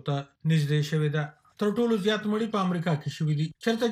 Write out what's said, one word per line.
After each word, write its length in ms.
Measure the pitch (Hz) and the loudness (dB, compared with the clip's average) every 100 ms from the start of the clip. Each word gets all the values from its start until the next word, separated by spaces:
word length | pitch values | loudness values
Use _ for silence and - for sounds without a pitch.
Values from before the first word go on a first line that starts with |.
| - | -4
ته 60 | 139 139 _ 156 | -4 -6 _ 0
نږدې 320 | 160 143 151 147 | 2 2 0 0
شوې 200 | 156 151 151 | 0 0 0
ده. 80 | 147 - _ - | -4 -10 _ -4
تر 140 | 208 214 | -2 2
ټولو 200 | 233 220 196 | 2 2 2
زیات 180 | 208 208 | 0 0
مړي 160 | 214 226 | -2 0
په 60 | 208 180 | 0 0
امریکا 260 | 175 170 147 | 0 0 -2
کې 80 | 143 - | -2 -4
شوي 180 | 156 147 | -2 0
دي، 80 | 160 - | -2 -2
چرته 220 | 233 226 233 | -2 0 0